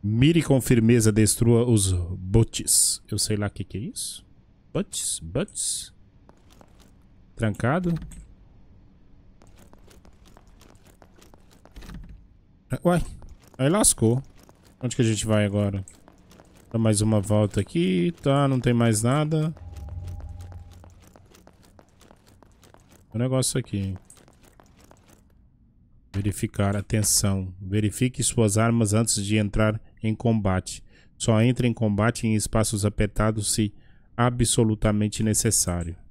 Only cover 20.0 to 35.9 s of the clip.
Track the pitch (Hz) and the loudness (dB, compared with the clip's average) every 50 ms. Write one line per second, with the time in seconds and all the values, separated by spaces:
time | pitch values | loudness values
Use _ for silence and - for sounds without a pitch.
20 | - - - - - - - - - - - - - - - - - - - - | -12 -12 -12 -12 -14 -14 -16 -16 -16 -18 -18 -18 -20 -20 -20 -20 -20 -20 -20 -20
21 | - - _ - - - - - - - _ _ - - - - - _ _ _ | -20 -20 _ -20 -20 -20 -20 -20 -20 -20 _ _ -20 -20 -20 -20 -20 _ _ _
22 | - - - _ _ - - - - - - _ _ - - - - _ - - | -20 -20 -20 _ _ -20 -20 -20 -20 -20 -20 _ _ -20 -20 -20 -20 _ -20 -20
23 | - _ - 110 123 131 131 131 131 - - 135 120 - - 101 98 95 95 - | -20 _ -4 -4 -2 0 0 0 0 0 -2 -4 -4 -4 -4 -4 -4 -4 -6 -8
24 | - _ - - - - _ _ _ - _ _ - _ - _ - - - - | -12 _ -20 -20 -20 -20 _ _ _ -20 _ _ -20 _ -20 _ -20 -20 -20 -20
25 | _ _ - _ _ _ _ _ _ _ _ _ _ _ _ _ _ _ _ - | _ _ -20 _ _ _ _ _ _ _ _ _ _ _ _ _ _ _ _ -20
26 | _ _ - 101 98 107 95 - - 107 - - 101 98 101 104 95 - - 110 | _ _ -8 -4 -4 -4 -4 -4 -6 -6 -2 -2 0 0 0 -2 -4 -2 -2 -2
27 | 101 92 - - - 101 98 98 92 92 92 92 98 92 98 107 104 104 - - | 0 2 0 0 2 0 -2 -2 -4 -8 -10 -12 -10 -4 -2 0 0 0 0 0
28 | 127 127 123 - 117 - - - 113 107 98 110 113 117 117 117 113 101 104 110 | -2 -2 -2 -2 -4 -2 2 2 2 2 4 2 2 2 4 2 2 2 2 2
29 | 117 113 - 107 98 98 107 107 104 101 - 113 110 107 110 110 - - - - | 2 0 0 -4 -2 0 0 0 0 0 0 0 2 2 0 -2 -8 -14 -18 -6
30 | - 110 110 - - 120 113 110 101 101 92 92 - - - - - - - - | -4 -4 -4 0 0 0 0 2 0 0 -2 -2 -4 -6 -14 -16 -16 -20 -20 -20
31 | _ - _ - - - 113 110 113 123 127 - 123 123 113 - 117 110 104 98 | _ -20 _ -4 0 2 4 4 4 4 2 2 0 -2 0 0 0 0 2 2
32 | 104 117 120 - - 113 110 107 104 - - 113 110 - - 101 98 104 92 - | 2 0 0 0 -2 0 0 0 0 0 0 0 0 0 -2 -2 -2 -2 0 0
33 | 107 104 - - 104 110 110 107 101 - - - 107 101 - - - - - - | -2 -2 0 0 0 0 0 -2 -4 -4 0 0 -2 -2 -4 -10 -20 -20 -20 -20
34 | - _ _ - 117 123 123 123 120 - - - 120 110 107 104 - 110 104 104 | -20 _ _ 0 0 0 2 0 -2 0 2 2 2 2 2 0 0 0 2 2
35 | 107 104 - - - 110 104 - - 113 98 - - - 87 87 85 85 | 0 -2 -2 -2 0 0 0 0 0 0 0 0 0 -2 -2 -4 -6 -8